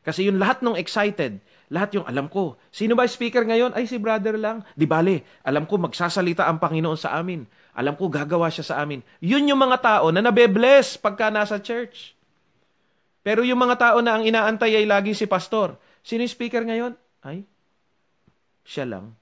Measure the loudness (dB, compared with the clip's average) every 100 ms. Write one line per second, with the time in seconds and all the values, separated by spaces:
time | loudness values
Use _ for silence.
0 | -8 -2 0 2 0 0 -2 -4 -4 -2
1 | -2 -2 -6 -6 _ _ _ -6 -4 -4
2 | -4 -6 -4 -4 -6 -8 _ -6 0 2
3 | 2 0 -2 -2 0 0 0 -2 -6 -4
4 | -2 -2 -2 -4 -4 -8 -14 -4 0 2
5 | 2 0 -4 _ -2 -2 0 -2 -2 -2
6 | -4 0 -2 0 0 0 0 0 -2 -4
7 | -4 -6 -6 -10 -12 _ _ -6 -4 -2
8 | -4 -4 -2 0 0 -2 -8 -6 -6 -8
9 | -14 _ 0 2 4 4 4 2 2 4
10 | 4 4 2 6 6 6 6 6 6 -2
11 | -6 -2 -2 0 -2 -4 -6 -8 -8 -14
12 | -20 _ _ _ _ _ _ _ _ _
13 | _ _ -2 0 2 2 2 4 4 4
14 | 4 2 2 2 2 2 2 2 4 2
15 | 2 -2 0 -2 0 -2 -2 -4 _ _
16 | -8 -4 -4 -6 -6 -4 -4 -4 -6 -10
17 | _ _ -14 -14 -16 _ _ _ _ _
18 | _ _ _ _ _ _ _ -10 -8 -10
19 | -14 -20